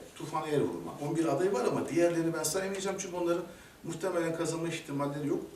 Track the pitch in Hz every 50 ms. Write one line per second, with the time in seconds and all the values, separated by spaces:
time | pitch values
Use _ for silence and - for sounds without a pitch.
0 | - - - - 156 143 160 156 151 151 147 135 - - 113 - - - - -
1 | 143 147 160 165 160 139 139 - 185 196 202 202 - - 143 - - - - 165
2 | 170 170 165 165 165 165 160 156 156 - - 190 190 196 196 190 196 196 - -
3 | - 180 170 180 175 170 170 180 180 - - - - - - - - - 160 156
4 | 196 190 170 175 165 165 160 165 170 156 - 165 165 170 143 - - - 139 139
5 | 143 143 143 147 143 143 - - - - -